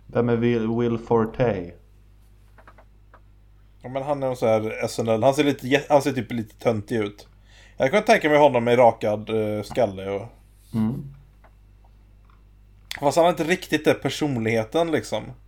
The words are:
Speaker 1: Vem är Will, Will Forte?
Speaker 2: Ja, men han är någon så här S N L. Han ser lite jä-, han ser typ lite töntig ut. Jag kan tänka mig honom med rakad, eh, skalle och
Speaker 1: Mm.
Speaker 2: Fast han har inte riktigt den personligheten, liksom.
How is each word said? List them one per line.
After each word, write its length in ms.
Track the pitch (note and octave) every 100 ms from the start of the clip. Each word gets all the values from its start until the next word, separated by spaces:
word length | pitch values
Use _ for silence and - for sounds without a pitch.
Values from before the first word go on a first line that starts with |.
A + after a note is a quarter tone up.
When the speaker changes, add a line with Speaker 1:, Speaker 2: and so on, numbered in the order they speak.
| -
Speaker 1:
Vem 220 | - A#2+
är 60 | A#2
Will, 320 | A#2+ A#2+ A2
Will 300 | A#2 A#2+ A#2
Forte? 720 | - A#2 A2 - A#2+ G2 F2 - _ _ _ _ _ _ _ - - - - _ _ - _ _ _ _ _ _
Speaker 2:
Ja, 80 | B2
men 140 | C3+
han 200 | C3+ C#3
är 40 | C3
någon 80 | B2
så 100 | A#2
här 360 | A2 A2 -
S 160 | A#2 -
N 80 | A#2
L. 160 | A2+
Han 100 | C3
ser 100 | C3+
lite 240 | C#3+ C3+ B2+
jä-, 180 | C#3 -
han 120 | D3
ser 100 | C#3+
typ 180 | B2 G#2+
lite 240 | A#2+ G#2+ -
töntig 400 | A#2+ A2 F#2+ A#2
ut. 300 | G2+ - - - _ - - -
Jag 140 | C3+
kan 120 | G#3
tänka 260 | G#3 G#3 D3+
mig 80 | D3
honom 240 | D3 B2
med 140 | A#2+ A#2+
rakad, 500 | A#2+ A#2 A2 G#2+ A2
eh, 340 | A2 G#2+ G#2+
skalle 460 | G2+ C3+ A2 F#2+ G2
och 180 | G2 A2+ - - - -
Speaker 1:
Mm. 400 | A2+ A2 C#3 - - - _ - _ _ _ - - - - - - - - - - - -
Speaker 2:
Fast 180 | C#3+ E3
han 80 | F3
har 60 |
inte 120 | E3+
riktigt 420 | D#3+ F#3 - D3+ D3+
den 140 | B2+
personligheten, 880 | C#3 - D3+ A#2+ A2 A2+ A2 D#3+ E3+
liksom. 320 | C#3+ - A2 A#2 B2